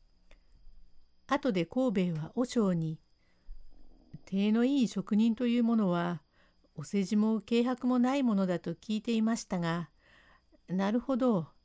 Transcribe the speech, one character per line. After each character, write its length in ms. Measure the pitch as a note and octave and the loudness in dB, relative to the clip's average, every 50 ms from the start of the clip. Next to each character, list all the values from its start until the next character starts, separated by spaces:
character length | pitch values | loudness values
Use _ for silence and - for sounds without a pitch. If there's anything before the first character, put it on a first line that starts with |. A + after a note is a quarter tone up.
| - _ _ _ _ - - _ _ - - - - - - - - - - - - _ _ _ - | -20 _ _ _ _ -20 -20 _ _ -20 -20 -20 -20 -20 -20 -20 -20 -20 -20 -20 -20 _ _ _ -4
後 260 | - C4+ C#4+ - C4 | -2 -2 0 0 0
で 140 | F#3+ F3+ E3 | 0 0 0
神 480 | - - B3+ C4 B3+ F#3+ G3 F3+ F3+ E3 | 0 0 0 0 0 2 0 0 0 0
戸 80 | D3+ | -4
は 100 | D#3 - - | -6 -6 -2
和 100 | A#3 C4 | -4 -2
尚 280 | - - B3 G#3 F#3+ F3+ | 0 0 0 2 2 2
に、 260 | E3 D#3+ D#3+ D#3+ - - _ _ _ _ _ _ _ - - - - - - - - - - - - - - - - - | 0 -2 -4 -6 -8 -14 _ _ _ _ _ _ _ -16 -16 -14 -14 -14 -16 -16 -18 -20 -20 -20 -20 -20 -20 -20 -18 -10
「手 260 | - F#3+ G3 G3+ G#3+ | -4 -2 0 2 2
の 140 | G#3+ A#3 A#3+ | 4 4 4
い 180 | C4+ C#4+ C#4 A#3+ | 2 4 2 2
い 40 | |
職 280 | F#3 - G3 F#3 - G#3+ | 0 0 -4 -4 0 2
人 180 | G#3 A3+ A#3 A3 | 2 4 2 2
と 140 | - B3 | 2 0
い 100 | A#3+ A#3 | 0 2
う 60 | B3 A#3 | 2 2
も 140 | A#3 A#3 | 2 2
の 120 | A3 G#3 F3+ | 2 2 2
は、 320 | F3 E3+ E3+ F3 F3 D3+ _ _ _ _ _ _ _ _ _ _ - | 2 0 0 -2 -4 -6 _ _ _ _ _ _ _ _ _ _ -14
お 80 | - C#3+ | -12 -8
世 200 | - - G3+ F#3+ | -2 0 0 0
辞 120 | - A3 | 2 2
も 260 | G#3 G#3+ A3 A3 G#3+ | 2 2 2 0 0
軽 200 | - - A#3 A#3 | -2 0 0 2
薄 260 | A#3+ B3+ B3+ - - | 2 0 -2 -2 0
も 100 | B3 B3+ | 0 2
な 180 | B3 A#3+ B3+ C4+ | 2 2 2 2
い 60 | C#4+ | 2
も 140 | C4 A#3+ G#3 | 2 2 2
の 100 | G3 F#3+ | 2 2
だ 140 | F3+ F3 E3 | 0 0 -2
と 160 | - E3+ E3+ | -4 -6 -8
聞 220 | - - - G#3+ | -8 -6 -6 -6
い 40 | G#3+ | -4
て 120 | - B3 A3+ | -2 -2 0
い 100 | A3 A3 | 0 0
ま 120 | A3+ A#3 | 0 -2
し 100 | A3+ - | -2 -4
た 120 | - G3 | -6 -4
が、 320 | F3+ E3+ E3 E3 F3 D#3+ - _ _ _ _ - - _ - - _ _ _ _ _ _ | -2 -2 -2 -2 -4 -6 -10 _ _ _ _ -20 -20 _ -20 -20 _ _ _ _ _ _
な 240 | - F3 F#3 G3 G3+ | -4 -2 0 0 0
る 80 | G#3+ B3 | 0 -2
ほ 180 | - - C4 | 0 0 -2
ど、 300 | A3+ C4 B3 A3 F3 D3+ - - _ | 2 2 2 2 2 -2 -6 -12 _